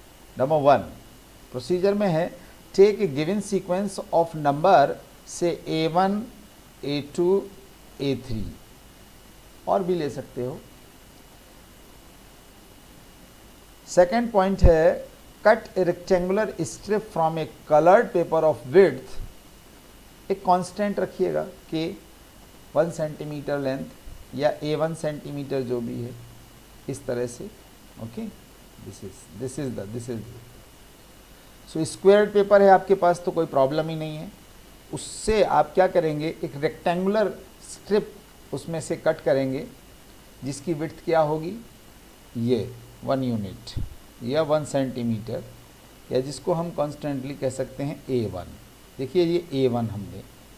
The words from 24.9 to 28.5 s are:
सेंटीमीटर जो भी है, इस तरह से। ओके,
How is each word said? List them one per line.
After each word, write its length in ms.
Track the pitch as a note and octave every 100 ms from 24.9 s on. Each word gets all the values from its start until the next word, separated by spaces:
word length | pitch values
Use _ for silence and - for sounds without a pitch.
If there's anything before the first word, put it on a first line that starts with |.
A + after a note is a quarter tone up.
सेंटीमीटर 680 | D#3+ D#3 D3+ - C#3+ C3+ C3+
जो 200 | B2 B2
भी 200 | A#2 B2
है, 140 | A#2+ A#2+ - - - - - - -
इस 160 | C#3 -
तरह 220 | A#2+ B2
से। 180 | - - - - - - -
ओके, 420 | A#2 A3 A3 - -